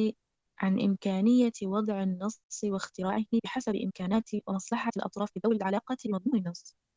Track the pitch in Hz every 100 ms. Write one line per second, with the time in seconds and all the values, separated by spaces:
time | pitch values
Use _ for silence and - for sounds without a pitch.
0 | 220 - _ _ _ - 190 190 202 190
1 | 196 190 208 247 240 - 190 202 214 202
2 | 190 180 196 - - - 208 190 - -
3 | 185 214 214 226 - 254 247 196 190 -
4 | 185 220 - 208 - 190 - 233 233 196
5 | 190 - 208 - 220 220 190 196 - 254
6 | 220 190 196 247 180 175 - _ _